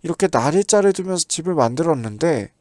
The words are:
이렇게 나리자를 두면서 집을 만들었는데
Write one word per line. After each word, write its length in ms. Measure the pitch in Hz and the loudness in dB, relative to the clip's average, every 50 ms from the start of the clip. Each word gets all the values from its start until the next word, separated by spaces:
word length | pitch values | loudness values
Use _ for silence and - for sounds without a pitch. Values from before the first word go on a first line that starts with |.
| - | -6
이렇게 240 | 165 170 _ 196 185 | -6 -2 _ 0 0
나리자를 640 | - 123 165 277 302 392 403 - 220 208 196 196 185 | 2 2 2 2 2 0 2 4 2 4 4 2 2
두면서 300 | - 180 185 185 175 - | 0 -4 -6 -4 -6 -4
집을 280 | _ - - 160 185 180 | _ -6 -6 -4 -2 0
만들었는데 960 | 156 123 117 123 135 165 170 160 131 113 110 104 107 160 170 156 117 101 - _ _ | 2 2 0 0 -2 0 0 0 -2 -2 -8 -4 -2 -2 0 0 -2 -4 -8 _ _